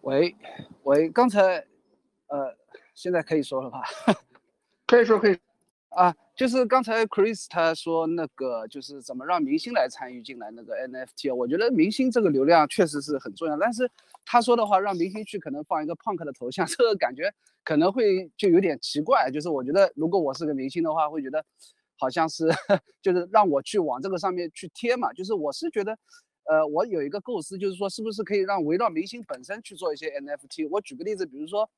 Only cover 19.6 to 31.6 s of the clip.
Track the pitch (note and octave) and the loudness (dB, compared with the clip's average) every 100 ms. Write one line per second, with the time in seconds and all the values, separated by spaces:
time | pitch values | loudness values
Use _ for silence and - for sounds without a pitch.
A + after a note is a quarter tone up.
19.6 | B2+ E3+ G3 - E3 F#3+ D3 C3+ D#3+ C#3 | 0 4 4 2 0 0 0 -2 -4 -4
20.6 | C3+ E3+ E3 D#3 D3+ D#3 C3+ - - _ | -4 -4 -2 0 -2 -2 -6 -6 -8 _
21.6 | - _ _ _ C3 C3 D#3+ - D#3+ D#3+ | -20 _ _ _ -4 0 -2 0 0 0
22.6 | - G3 _ _ G3 F3+ F3 G#3+ G3+ C#3 | 2 0 _ _ 0 0 2 4 4 2
23.6 | B2+ G#3 D#3 B2 F#3+ F#3 F#3+ F3+ E3+ - | 0 -2 -2 -4 -4 -4 -4 -4 -8 -10
24.6 | F3+ - A#3 B3 G3+ - F#3+ G#3 D3 - | -16 -6 -2 0 -2 -6 -6 -4 -4 -6
25.6 | E4 A3+ G3 A3 _ - _ _ - D#3 | -6 -4 -6 -8 _ -20 _ _ 0 2
26.6 | D#3 D3+ A#3 F3+ C#3+ G3 A3 A3 D#3 F#3+ | 2 0 -2 -2 -4 -6 -6 -8 -6 -6
27.6 | G3 F3+ G3 - A3 G#3 F#3+ G3+ F#3+ G3+ | -6 -4 -6 -6 -8 -6 -2 -2 0 0
28.6 | D3+ F3 A3+ D#3+ F#3+ A#3+ G#3+ C3 B2+ G#3 | 0 0 0 -2 -8 -12 -12 -12 -10 -12
29.6 | - F#3+ F3+ D3 D#3 C#3+ C#3 D3 C#3 - | -12 -8 -6 -6 -8 -10 -10 -12 -12 -8
30.6 | D3+ G3 - C4 G#3+ G#3 D#3+ C3 D#3 G3+ | -4 -4 -6 -10 -8 -6 -8 -8 -6 -4